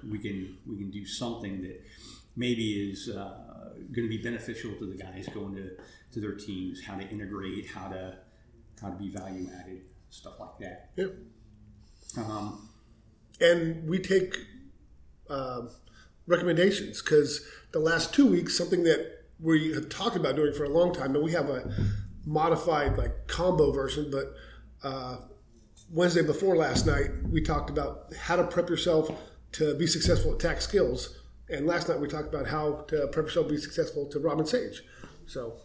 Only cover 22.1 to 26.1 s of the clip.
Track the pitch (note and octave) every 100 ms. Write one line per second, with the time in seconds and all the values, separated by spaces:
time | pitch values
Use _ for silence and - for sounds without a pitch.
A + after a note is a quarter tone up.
22.1 | - D#3 D3+ E3 D#3+ F3 D3+ C#3 - -
23.1 | - - - F3+ D3+ C#3+ C3+ C3 D3+ D3
24.1 | C3+ C3+ - - - - - C#3 C3+ B2+
25.1 | B2 - - - - - - - E3 F3